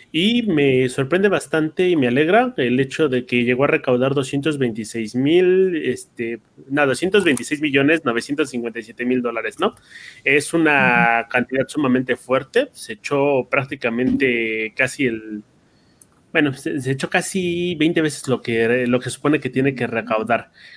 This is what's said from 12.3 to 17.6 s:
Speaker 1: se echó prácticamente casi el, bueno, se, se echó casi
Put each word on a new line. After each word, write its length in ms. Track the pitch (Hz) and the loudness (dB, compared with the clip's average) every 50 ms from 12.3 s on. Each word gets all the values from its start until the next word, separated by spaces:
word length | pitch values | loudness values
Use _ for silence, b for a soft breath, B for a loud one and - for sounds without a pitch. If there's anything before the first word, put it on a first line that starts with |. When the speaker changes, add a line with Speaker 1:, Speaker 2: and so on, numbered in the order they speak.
| 127 135 135 - - 233 285 277 - | -2 -2 -2 -2 -2 -2 -2 -2 -4
Speaker 1:
se 200 | - - - 110 | -14 -12 -12 -12
echó 540 | - - - 143 139 139 143 143 131 123 - | -10 -8 -4 -2 0 0 2 2 0 0 0
prácticamente 1200 | - 135 131 135 147 135 - 120 113 117 127 127 123 131 139 131 120 117 113 113 110 110 110 110 - | -2 -2 -2 -4 -6 -6 -4 -4 -2 0 0 0 0 0 0 0 0 0 -2 -2 -4 -4 -6 -6 -4
casi 300 | - 135 123 - - 139 | -4 -4 -4 -2 -2 -2
el, 380 | 123 113 110 110 110 107 104 - _ _ _ b b b b b b b b b b b _ _ _ | -2 -2 -4 -8 -10 -12 -12 -12 _ _ _ b b b b b b b b b b b _ _ _
bueno, 200 | - 165 151 147 135 | -2 0 0 0 0
se, 280 | - - 165 165 147 | -4 -6 -6 -6 -6
se 100 | 120 131 | -4 -4
echó 180 | 135 135 - - | -4 -4 -4 -2
casi 640 | - 185 175 - - 190 180 175 170 175 | -2 -2 -2 -2 -4 -2 -2 -2 -2 -2